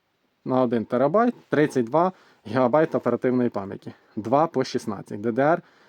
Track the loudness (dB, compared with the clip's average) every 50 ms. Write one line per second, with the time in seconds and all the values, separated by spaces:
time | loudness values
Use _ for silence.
0 | _ _ _ _ _ _ _ _ -6 -2 0 2 2 2 0 -2 -2 -2 0 0
1 | 2 2 2 2 2 2 0 -4 -6 -4 0 2 2 2 2 0 -2 0 2 2
2 | 2 0 -2 _ _ _ _ _ -12 -4 0 2 2 4 4 4 2 2 0 -2
3 | -2 -2 -2 0 0 0 0 2 0 0 -2 -4 -8 -8 -10 -12 -14 -16 -18 _
4 | _ _ -10 -8 -4 0 2 2 2 2 0 -2 -4 -2 -4 -8 -6 -6 -10 -10
5 | -10 -12 -10 -6 -4 -4 0 2 2 2 2 0 -2 _ _ _ _